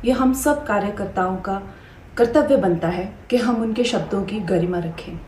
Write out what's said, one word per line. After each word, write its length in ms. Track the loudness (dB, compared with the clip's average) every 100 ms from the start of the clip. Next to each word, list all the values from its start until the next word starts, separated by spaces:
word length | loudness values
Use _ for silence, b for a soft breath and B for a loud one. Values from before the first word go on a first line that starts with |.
| 0
ये 60 |
हम 220 | 2 2
सब 320 | 2 0 0 0
कार्यकर्ताओं 680 | -2 -2 -4 -6 -2 -2 -2
का 240 | -4 -6 -8 B B B B 0
कर्तव्य 400 | 4 4 4 4
बनता 300 | 4 2 0
है 280 | -2 -6 -10 -2
कि 80 | 0
हम 240 | 2 0
उनके 220 | 0 0
शब्दों 400 | 0 0 -2 -4
की 160 | -4 -4
गरिमा 400 | 0 0 0 -2
रखें। 400 | -4 -8 -12 -14